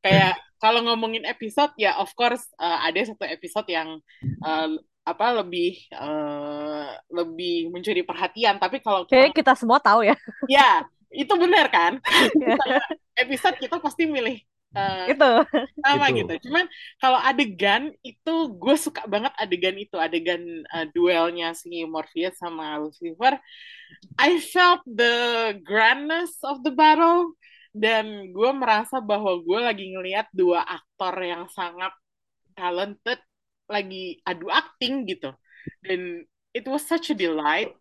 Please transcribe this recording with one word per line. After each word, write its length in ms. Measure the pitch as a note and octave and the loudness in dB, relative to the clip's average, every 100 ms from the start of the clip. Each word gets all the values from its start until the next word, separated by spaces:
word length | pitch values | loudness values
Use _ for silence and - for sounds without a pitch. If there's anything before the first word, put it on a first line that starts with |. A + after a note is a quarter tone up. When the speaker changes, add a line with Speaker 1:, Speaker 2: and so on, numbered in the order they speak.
Speaker 1:
Kayak 360 | G3 G3 F#3+ F#3 _ _ | 6 6 6 0 _ _
kalau 200 | A3 A#3 A#3 | 2 2 0
ngomongin 380 | A3+ A3+ A3+ A3+ | -2 -2 -6 -8
episode 460 | A#3+ A3 B3 D4 - | -8 -6 0 0 2
ya, 160 | G3+ - | -2 0
of 120 | F#3+ - | -6 0
course, 280 | A#3+ A#3+ - _ | 0 0 -8 _
eh, 180 | E3+ E3 D#3+ | -4 -2 -2
ada 140 | E3 | -2
satu 220 | A3 G#3+ E3+ | -4 -6 -8
episode 400 | E3 F3 G#3 G#3 | -8 -6 -6 -4
yang, 280 | E3 D#3+ D#3+ _ _ | -4 -4 -12 _ _
eh, 460 | C#3 - D#3 D#3+ D#3 D#3 _ _ - | -10 -6 -4 -2 -2 -6 _ _ -10
apa, 200 | F3 A3+ A#3+ | -2 0 0
lebih, 480 | F3+ F3 F3 F3+ _ | -2 -2 -2 -4 _
eh, 920 | - C#3+ D3+ D3 - G#3 D3 - D3+ C#3+ A2 _ | -12 -8 -6 -6 -8 -8 -8 -8 -8 -10 -14 _
lebih 560 | F3 E3 E3 F3+ E3+ E3 | -6 -6 -6 -4 -4 -4
mencuri 320 | F3 F#3+ F3+ | -6 -2 -2
perhatian. 560 | F3+ E3 F#3 A3 A3+ G3 | -2 -4 -6 0 0 2
Tapi 240 | F#3 C4+ | -2 -4
kalau 240 | A3 G3 F3 | -2 -2 4
Speaker 2:
Kayaknya 240 | B3+ C#4+ | 6 6
Speaker 1:
kita 40 | D#4 | 4
Speaker 2:
kita 140 | C4+ | 2
semua 240 | B3+ A#3 C4 | 2 4 2
tahu 240 | A3 A3 G#3 | 6 4 4
ya. 80 | - - - B3+ | 2 -4 -12 2
Speaker 1:
Ya, 320 | C#4 C4 E4+ C4 _ _ | 6 6 6 0 _ _
itu 160 | - C#4+ F#4+ | -8 0 2
benar 280 | F4 F#4+ C#4 | 4 4 4
kan? 320 | F#3 E3+ B3+ | 4 2 0
Speaker 2:
<laughs> 300 | - - B3 | 0 4 4
Iya. 240 | D#4 B3 A#3 | 2 2 0
Speaker 1:
Misalnya 240 | C4 C4 - D#4 _ - | 2 0 -2 -12 _ -4
episode 380 | B3+ C4+ - B4+ | -2 2 0 0
kita 140 | B3+ E4+ | -6 -4
pasti 200 | D4+ - D#4+ | -4 -2 -2
milih, 300 | C#4+ A#3 A#3+ _ _ _ | 0 -4 -6 _ _ _
eh, 320 | G3+ G3 F#3+ F#3 | -4 -4 -2 -2
Speaker 2:
Itu. 160 | C#4 B3 A#3 - - C#4 - | 4 6 6 2 -2 -4 -2
Speaker 1:
sama 280 | C#4+ C#4+ C#4+ | 0 2 2
Speaker 3:
Itu. 80 | A#3+ | 0
Speaker 1:
gitu. 140 | F3 E3 B3 | -2 -8 -2
Cuman 140 | D#4+ F4+ - - _ | -2 -2 -8 -20 _
kalau 200 | C4 B3+ | 2 4
adegan 720 | B3+ C4 B3 F3+ G3+ G#3+ D4 - | 2 2 -2 0 2 2 -2 -12
itu 320 | B3+ - - E4 D4+ F#3 | -20 -10 -4 -2 -2 -4
gue 180 | G#3 D4+ | 2 2
suka 280 | D#4 - - | 2 -8 -4
banget 260 | G3+ A#3+ - | -2 -2 -4
adegan 380 | G#3 F3+ F#3 G3 | -6 -2 -2 -4
itu, 180 | G#3 F3 | -10 -4
adegan, 440 | D#3+ E3+ E3 E3+ F3 E3 - | -2 -2 -2 -4 -6 -14 -10
eh, 120 | E3 D#3 | -8 -6
duelnya 600 | E3+ F3 E3+ E3+ F3 E3 | 2 4 4 0 -2 -6
si 320 | E3 E3+ E3+ E3 | -8 -12 -10 -6
Morpheus 480 | D#3+ D#3 E3 F3+ F3+ | -8 -8 -6 -6 -6
sama 360 | F3 D#3+ D#3 D3+ | -12 -10 -8 -8
Lucifer. 560 | D3+ D3+ E3+ E3 B3 C#4 _ - - - - - - - | -8 _ -14 0 0 0 _ -20 -20 -20 -20 -20 -16 0
I 200 | C#4 F4 | 2 2
felt 400 | - F4+ F4+ F4 - | 0 4 4 4 -2
the 280 | A3 A#3+ A#3+ A#3+ A#3 A3+ G3+ | 0 2 2 0 0 -2 -4
grandness 760 | E3 G#3 A3 C4 D4 E4 E4+ - | -2 4 4 2 -2 -4 -4 -8
of 200 | C#4 C#4 C4 | -8 -6 -4
the 60 | |
battle, 600 | C4 D#4 D#4 E4 F4 E4+ - _ _ _ G#3+ | 4 6 8 6 4 0 -6 _ _ _ -2
dan 560 | A3 A3 G#3+ G#3 F#3 | 0 0 -2 -10 -12
gue 180 | F3+ A#3 C4+ | 0 0 2
merasa 420 | A#3+ G#3+ A3+ C4 | 2 2 0 -6
bahwa 320 | G#3+ G#3 G#3 F3+ | -2 -2 0 -2
gue 140 | E3 G3+ | 0 0
lagi 320 | A#3+ G#3+ F#3+ | 0 -4 -8
ngelihat 340 | F#3 F#3 G3 A3 | -10 -4 -4 -4
dua 320 | F#3 F3+ F3 | 0 2 2
aktor 500 | - F3 _ _ F#3 F#3 | -2 -10 _ _ -6 -4
yang 220 | F3+ F3 F#3 | -6 -8 -10
sangat 400 | - F3 F3 F#3 - _ _ _ _ _ - | -8 -8 -6 -8 -10 _ _ _ _ _ -8
talented 640 | F3+ F3 G3+ G3+ A#3 B3 _ _ _ _ _ | -4 -4 -6 -6 -6 -6 _ _ _ _ _
lagi 520 | G#3 F#3+ F#3 F#3 - | -6 -6 -10 -12 -10
adu 240 | - E3+ F3+ | -8 -8 -2
akting 520 | D4 - _ B3 C4+ G#3 | -2 -2 _ -6 -4 -6
gitu. 240 | F#3 C3+ - _ _ - _ | -8 -10 -14 _ _ -20 _
Dan 400 | - F#3 F3+ F3 - _ _ C4 | -6 -6 -6 -12 -16 _ _ -10
it 80 | C4 | -6
was 160 | C#4+ D4 | -6 -2
such 240 | E4 E4 | -4 -2
a 40 | G#3 | -2
delight. 560 | F3 D#3 D3 E3 A3 - | 0 0 0 0 -2 -10